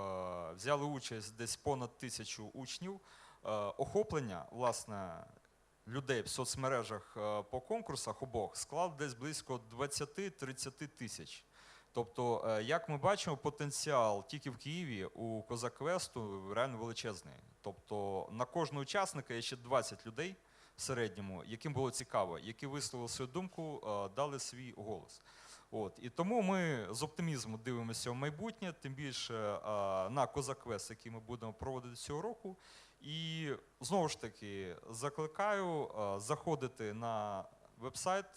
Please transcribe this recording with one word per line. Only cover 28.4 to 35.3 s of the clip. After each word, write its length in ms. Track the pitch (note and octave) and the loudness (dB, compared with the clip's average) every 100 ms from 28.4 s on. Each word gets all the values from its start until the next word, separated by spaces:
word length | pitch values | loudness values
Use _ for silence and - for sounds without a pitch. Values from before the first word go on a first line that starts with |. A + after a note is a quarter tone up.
| A3 A3 F#3 | -6 -4 -6
тим 220 | D#3+ C#3 | -4 -6
більше, 400 | C3+ C#3+ A#2 - | -4 -4 -2 -2
е, 240 | A2+ G#2 G2 G#2+ G#2 G2 F#2+ F#2+ | 2 2 2 2 2 4 4 4
на 160 | C#3 A#2+ | 4 2
Козаквест, 640 | C#3+ C3 C3 A#2+ G2+ - | 2 -2 -4 -2 -4 -4
який 220 | A2+ A#2 | -10 -10
ми 80 | A2+ | -10
будемо 320 | A2 A#2+ A2+ | -8 -6 -6
проводити 440 | G#2 C3 B2+ A#2+ A#2+ | -4 -2 -2 -6 -8
цього 260 | - D3 | -4 -2
року. 340 | G#3+ A#3 F#3+ F#3 - - - - | -2 -4 -8 -10 -16 -20 -20 -16
І 500 | C#3 D#3+ D#3+ D#3+ D3+ B2+ - _ | -8 -4 -2 0 0 -2 -6 _
знову 280 | B2+ F#3+ D#3 | 4 6 6
ж 120 | - | 2
таки 560 | A2+ - G#2 G2 F#2 E2+ - | -6 -6 -6 -4 -4 -6 -8
закликаю, 920 | A2+ C#3 C#3+ D#3 | -2 -2 0 -2